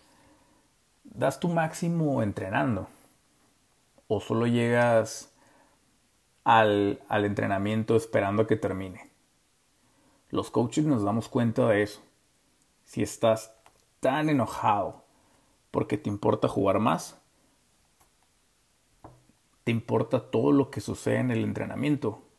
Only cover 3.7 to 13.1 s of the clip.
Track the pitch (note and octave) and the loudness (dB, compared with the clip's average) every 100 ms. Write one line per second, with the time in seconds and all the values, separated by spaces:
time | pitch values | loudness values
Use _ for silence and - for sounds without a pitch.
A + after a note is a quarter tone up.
3.7 | _ _ _ - G#2 - A2+ A#2+ A#2+ A#2 | _ _ _ -6 -4 -2 0 2 2 2
4.7 | A#2+ A#2+ A#2 A2 - - _ _ _ _ | 4 4 4 2 -4 -16 _ _ _ _
5.7 | _ _ _ _ _ _ _ - A2+ A2 | _ _ _ _ _ _ _ 4 6 6
6.7 | G2+ G2+ - - A2 G#2 G2+ G#2+ G2 G2+ | 4 2 -2 -2 -2 0 -2 -2 -2 -2
7.7 | A2 G#2+ A2+ - A2 G2 G#2 A2 G#2 G2 | -2 0 0 2 0 0 0 0 0 -2
8.7 | F#2+ F#2 F2+ - _ _ _ _ _ _ | -4 -8 -14 -20 _ _ _ _ _ _
9.7 | _ _ _ _ _ _ - G2+ - A#2+ | _ _ _ _ _ _ -6 -4 -2 0
10.7 | D#3 D#3 B2+ G2+ A2 - B2+ A#2 A2 A#2+ | 0 0 2 0 -2 -2 -2 0 2 2
11.7 | G#2 G#2 - - _ _ _ _ _ _ | 2 0 -4 -20 _ _ _ _ _ _
12.7 | _ _ - G#2+ | _ _ -4 -4